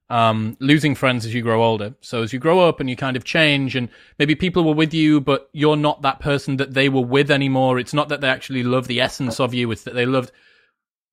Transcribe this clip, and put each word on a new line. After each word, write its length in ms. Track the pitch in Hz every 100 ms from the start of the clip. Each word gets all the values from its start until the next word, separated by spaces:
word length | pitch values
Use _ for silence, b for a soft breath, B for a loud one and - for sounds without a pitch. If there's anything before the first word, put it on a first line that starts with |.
| -
um, 480 | 117 113 110 110 -
losing 380 | 135 151 147 131
friends 280 | 131 123
as 80 | 110
you 80 | 120
grow 220 | 117 113
older. 320 | 117 110 104 -
So 240 | - 123
as 80 | 113
you 80 | 131
grow 280 | 160 185 175
up 120 | -
and 100 | 135
you 60 | 120
kind 200 | 135 123
of 60 |
change, 540 | - 170 151 139 131 127
and 120 | 120 b b b
maybe 160 | 151
people 300 | 147 185 180
were 100 | 160
with 180 | 151 160
you, 280 | 160 156 151
but 280 | 139 135 -
you're 240 | 151 151 151
not 260 | 147 147
that 160 | 139 -
person 380 | 151 143 - 135
that 180 | 135
they 140 | 131 139
were 120 | 135
with 300 | 120 139 147
anymore. 480 | 139 135 131 131 127
It's 160 | 123
not 140 | 147 147
that 120 | 139
they 80 | 135
actually 360 | 127 - 131
love 240 | 123 127 123
the 120 | 120
essence 380 | 127 - 131 -
of 160 | 127
you. 160 | 123 120
It's 140 | 107
that 100 | -
they 120 | 123 123
loved 260 | 131 120 b b b b b _ _ _